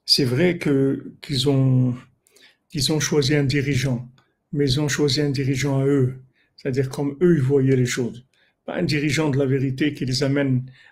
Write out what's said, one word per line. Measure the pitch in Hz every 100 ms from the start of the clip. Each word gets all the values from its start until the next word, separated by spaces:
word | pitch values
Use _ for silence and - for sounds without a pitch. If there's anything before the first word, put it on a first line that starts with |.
c'est | - -
vrai | 127 123 180 170
que, | 151 135 135 - - -
qu'ils | - 135 139
ont, | 135 131 127 127 120 - _ _ _ - _ _
qu'ils | 143 139
ont | 151
choisi | - 151 135
un | 147
dirigeant, | 139 143 139 135 135 120 - - _ _ _
mais | 147 143
ils | 127
ont | 147
choisi | - 147 151
un | 147
dirigeant | 135 135 131 143 135
à | 135
eux, | 143 127 - - _ _ _
c'est-à-dire | 147 127 131
comme | - 143 139
eux, | 180 165
ils |
voyaient | 131 143 131
les | 127 123
choses. | - 113 117 - _ _ _ -
Pas | -
un |
dirigeant | 170 147 151 147 156
de | 135
la | 135
vérité | 135 135 131 151
qui | 139
les | 127 123
amène | 139 139 139 127 127 - -